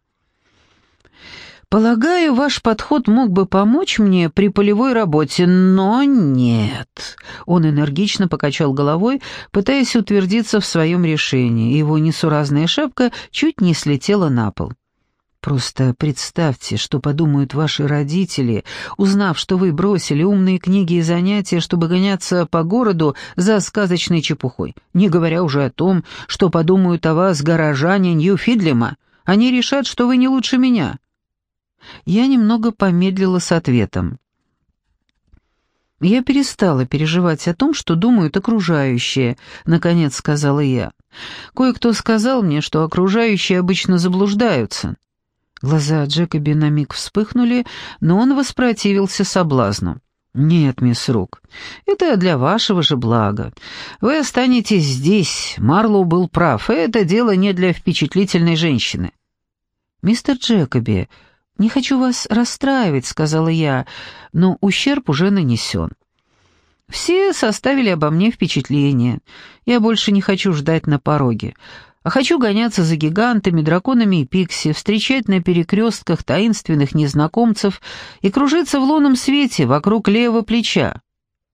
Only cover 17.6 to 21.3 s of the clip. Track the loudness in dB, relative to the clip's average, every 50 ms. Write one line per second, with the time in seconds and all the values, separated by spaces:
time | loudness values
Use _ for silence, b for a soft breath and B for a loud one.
17.6 | -4 -2 -2 -2 -2 -2 -2 -2 -2 -2 -2 -2 -2 -2 -2 -2 -2 -2 -2 -4
18.6 | -6 B B B B B B B 0 2 2 2 0 0 -2 -4 -4 -2 -2 0
19.6 | 0 0 0 0 0 0 0 0 -2 -2 -2 0 0 2 2 2 2 2 0 0
20.6 | 0 0 0 2 2 2 0 0 0 0 0 0 0 0